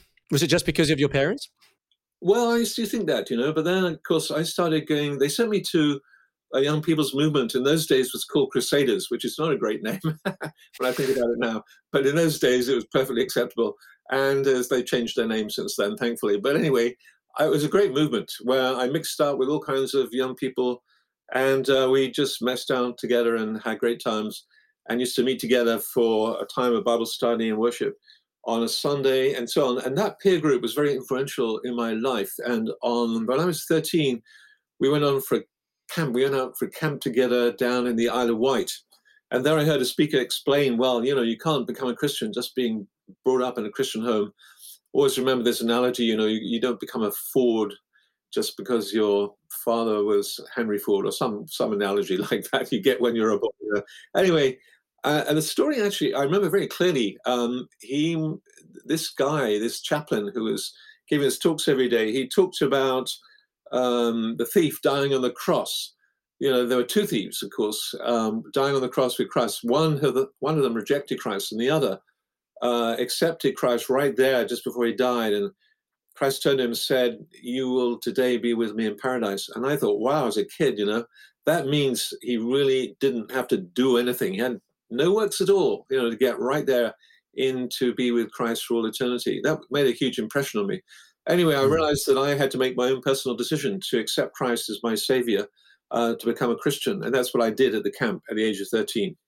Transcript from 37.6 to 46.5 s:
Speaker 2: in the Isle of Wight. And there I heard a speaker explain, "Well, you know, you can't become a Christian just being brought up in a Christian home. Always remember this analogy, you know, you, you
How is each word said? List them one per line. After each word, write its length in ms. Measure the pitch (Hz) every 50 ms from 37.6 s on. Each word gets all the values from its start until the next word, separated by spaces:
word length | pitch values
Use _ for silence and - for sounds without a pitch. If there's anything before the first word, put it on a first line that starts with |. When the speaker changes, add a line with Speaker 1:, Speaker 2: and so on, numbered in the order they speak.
| 127 120 123 123 120
Speaker 2:
in 100 | 123 117
the 120 | 113 117 117
Isle 220 | 113 123 123 117
of 80 | 117 107
Wight. 340 | 120 135 131 107 90 - - - _ _ _ _ _ _ _ _ _ -
And 140 | 120 123 131
there 140 | 147 160 156
I 60 | 147
heard 180 | 160 151 135
a 20 | 123
speaker 320 | 117 - - 190 196 -
explain, 640 | 131 123 - - - - 143 139 143 143 131 117 113
"Well, 260 | 127 127 123 117 117
you 100 | 135 143
know, 80 | 131
you 140 | 117 117 113
can't 300 | - - 160 151 131 117
become 240 | 120 113 - 135 123
a 40 | 117
Christian 380 | - 147 143 - - 117 110
just 240 | 98 120 123 - -
being 320 | 127 123 113 110 107 98 _ _ _ _ - 95 _ -
brought 180 | 131 127 127
up 160 | 123 127 120 120
in 80 | 104
a 40 | 104
Christian 320 | - - 131 - - 110
home. 300 | 113 123 113 107 104 104 _ _ - - - _ - - - - _ _
Always 260 | - 135 143 135 131 131
remember 260 | 123 135 131 123 113
this 160 | 120 113 -
analogy, 440 | 117 113 117 123 127 123 120 - 120
you 120 | 113 110
know, 100 | 107 110
you, 140 | 107 110 110
you 180 | - -